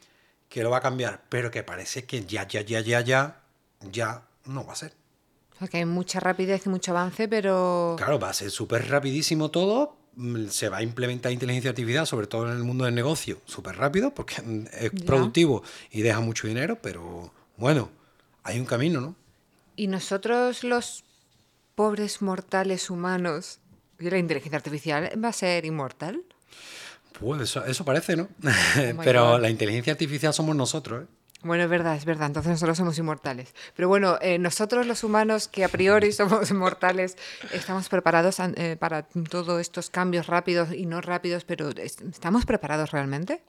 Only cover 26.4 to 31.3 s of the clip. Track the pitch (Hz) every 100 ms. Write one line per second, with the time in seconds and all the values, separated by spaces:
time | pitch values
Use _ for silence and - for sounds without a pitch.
26.4 | _ - - - - - _ - 107 147
27.4 | 110 135 127 127 143 143 - 165 185 -
28.4 | - 202 - - 127 117 147 123 120 120
29.4 | 113 113 107 117 120 151 151 143 151 151
30.4 | 156 151 123 160 135 117 165 _ _